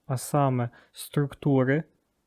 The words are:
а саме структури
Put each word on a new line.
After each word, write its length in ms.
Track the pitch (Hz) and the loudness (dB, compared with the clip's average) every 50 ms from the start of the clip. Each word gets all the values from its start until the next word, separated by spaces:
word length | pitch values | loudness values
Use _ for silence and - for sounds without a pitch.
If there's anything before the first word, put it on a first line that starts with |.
| _ | _
а 100 | - 135 | -6 -6
саме 540 | 117 - - - 147 143 135 127 123 120 123 - - _ _ _ | -6 -4 -2 0 2 2 2 2 0 -2 -4 -6 -12 _ _ _
структури 880 | - - - - 151 143 135 - - - 151 139 131 127 127 135 156 160 _ _ _ _ _ _ _ _ | -18 -16 -6 -2 -2 -2 -2 -4 -4 0 2 2 4 4 2 2 0 -2 _ _ _ _ _ _ _ _